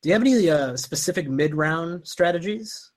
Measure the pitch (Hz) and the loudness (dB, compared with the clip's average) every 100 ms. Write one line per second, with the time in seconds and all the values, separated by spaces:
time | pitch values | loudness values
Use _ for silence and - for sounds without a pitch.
0 | 151 208 254 254 180 151 135 127 - 156 | 2 2 4 4 4 2 0 -4 -6 -4
1 | - 180 147 135 151 151 156 160 165 175 | -4 -4 -2 0 0 2 0 0 -4 -8
2 | - - 175 175 180 214 214 - - | -12 0 0 2 -4 -8 -10 -16 -18